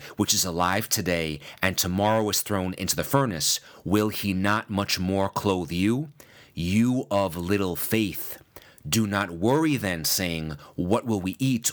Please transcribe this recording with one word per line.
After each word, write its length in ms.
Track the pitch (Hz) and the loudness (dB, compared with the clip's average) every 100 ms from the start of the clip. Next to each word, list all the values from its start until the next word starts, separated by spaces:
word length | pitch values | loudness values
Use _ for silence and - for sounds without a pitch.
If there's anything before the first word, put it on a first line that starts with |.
| - - | -8 -2
which 180 | 104 | 0
is 120 | 104 95 | 0 0
alive 420 | 85 87 98 113 | 0 2 0 0
today 540 | - 90 87 80 76 - - | -2 0 0 0 -4 -10 -4
and 160 | 95 90 | -2 0
tomorrow 520 | 92 90 104 110 104 | 0 2 2 2 2
is 120 | 98 | -2
thrown 320 | - 104 92 92 | -2 -2 -2 -4
into 200 | 90 - | -4 -2
the 80 | |
furnace, 560 | 80 139 135 85 - - - - | 2 2 2 0 -2 -2 -4 -12
will 260 | - 101 107 | 0 2 2
he 240 | - 101 | -2 -2
not 360 | 92 101 107 - | 0 2 0 0
much 280 | 101 101 - | -2 -2 -2
more 300 | 92 95 95 | 0 0 0
clothe 460 | - 104 92 82 | 0 0 0 0
you? 400 | 87 98 123 156 - - - - | 0 2 0 -4 -12 -20 -20 -14
You 520 | - 85 101 120 127 131 | -6 0 2 4 2 0
of 240 | 101 98 85 | 0 0 -2
little 400 | 87 101 95 85 | 0 0 0 -2
faith. 640 | - 113 104 - - - - - - - 78 | 0 0 0 -4 -10 -14 -18 -20 -20 -16 -2
Do 200 | 113 107 | 0 2
not 240 | 101 101 | 0 -2
worry 460 | 85 104 143 160 135 | 0 2 2 2 0
then, 280 | 98 85 78 | 0 -2 0
saying, 520 | - 92 82 78 73 - - | 0 0 -2 -4 -8 -10 -4
'What 320 | 90 110 120 | 2 2 2
will 120 | 107 | -2
we 160 | 90 - | -2 -2
eat?' 320 | 135 120 - | 0 0 -2